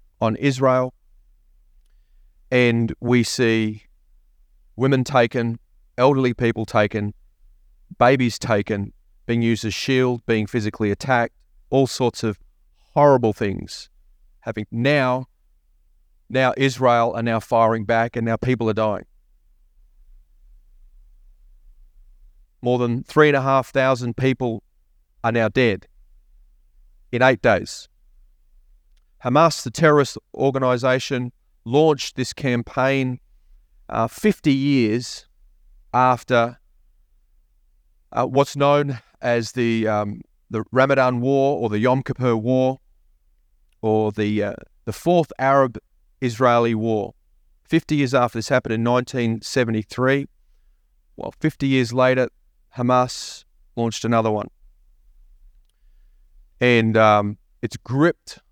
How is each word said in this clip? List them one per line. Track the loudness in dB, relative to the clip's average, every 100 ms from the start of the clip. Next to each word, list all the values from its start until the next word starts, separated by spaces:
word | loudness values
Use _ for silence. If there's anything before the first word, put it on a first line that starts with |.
| _ -6
on | -4 0
Israel. | -2 0 2 2 -2 -8 _ _ _ _ _ _ _ _ _ _ _ _ _ _ -4
And | 0 2 2 -2 -4
we | 0 2
see | 2 0 0 0 -2 -6 _ _ _ _ _ _ _ _ _ -2
women | 0 0 2
taken, | 2 2 0 -4 -6 _ _ _ 2
elderly | 2 4 0
people | 0 -2 -2 -2
taken, | 0 0 -2 -6 -8 _ _ _ _ _ _ -10 0
babies | 2 4 0 -4
taken, | -2 -2 -2 -6 -8 -14 _ _ -4
being | -2
used | 0 0
as | -4
shield, | -6 -2 0 0 -2 -2
being | -2 -2
physically | -4 -4 -4 -2
attacked, | -2 -2 0 -2 _ _ _ -4
all | 0 0
sorts | 0 -4 -2
of | -6 -6 _ _ _ _ _
horrible | 2 4 6 2
things. | -2 -4 -6 -10 -16 -20 _ _ _ _ _
Having | -12 -10 -8
now, | -4 0 0 0 -2 -6 _ _ _ _ _ _ _ _ _ -6
now | 0 0 2
Israel | -2 2 2 4 2 -2
are |
now | -2 -2
firing | 0 2 2 0
back | 0 0 0 -2
and | -4
now | -2
people | -2 -2 0
are |
dying. | 0 -2 -4 -8 _ _ _ _ _ _ _ _ _ -20 -20 _ _ -20 -20 _ _ -20 -20 -20 -20 -20 _ -20 -20 -20 -20 -20 _ -20 -20 -20 _ _ _
More | -2 0
than | 0 -4
three | -2 4 4
and | 4
a |
half | 2 0 0
thousand | 0 0 0 -4 -2
people | -2 0 -4 -6 -12 _ _ _ _ _
are | -4
now | 0 0
dead | 2 0 0 -6 _ _ _ _ -20 _ _ _ _ -20 _ _
in | 2
eight | 2 4
days. | 2 2 0 -14 -20 _ _ _ _ _ _ _ _ _ _ _ _ _
Hamas, | -2 2 2 0
the | -8
terrorist | 0 4 4 2 -4 -14
organization, | -4 -2 0 0 0 0 -2 -2 -6 -6 -12 _ _ -2
launched | 2 2 2 -4 -8
this | -8
campaign, | -6 -4 -4 -4 -2 0 0 -2 -6 _ _ _ -20 _ _ -10
uh, | -4 -4
fifty | -2 0 0 0
years | 0 2 2 2 -2 -6 -14 -20 _ _ _ _ -20 _
after, | 0 2 0 0 0 0 -4 _ _ _ _ _ _ _ _ _ _ _ _ _ _ _
uh, | -4 -2
what's | 0 0 0
known | 0 0 -2 -8 -14 _
as | -2 -2 -2
the, | -2 -2 0 -2
um, | -2 -4 -8 -16 _ -10
the | -10 -4
Ramadan | 0 2 4 2 0
War | 0 0 0 0
or | -2
the | 0
Yom | 0 0
Kippur | -2 -4 -2 -2
War | 0 0 0 -2 _ _ _ _ _ _ _ _ _ _
or | -2 0 0
the, | -2 -2 -2
uh, | -4 -6 -16 _ -12
the |
Fourth | -6 0 0 0 -2
Arab | 2 4 2 -2 -18 _ _ -8
Israeli | -6 0 2 4 2
War. | 0 -2 -2 -4 -12 _ _ _ _
Fifty | _ -2 0 -2
years | 0 0
after | 0 -2
this | -2
happened | -2 0
in | -2
nineteen | 0 0 -2 -4 -2 -4
seventy-three, | -4 -2 0 -2 -6 -2 0 0 -2 _ _ _ _ _ _ _ _ -16
well, | -14 -6
fifty | -6 -2 0
years | 0 0
later, | 0 2 2 -2 _ _ _ _ -6
Hamas | 0 2 0 -4 -14 -18 -20 _ _ -6
launched | -4 -4 -2
another | 0 2
one. | -2 -6 _ -20 _ _ _ _ _ -20 -20 -20 _ _ _ _ _ _ _ _ _ _ -2
And, | 2 4 4 4
um, | 6 4 2 -6 _ _
it's | -12 -10
gripped | -6 0 0 0 -10 -20 _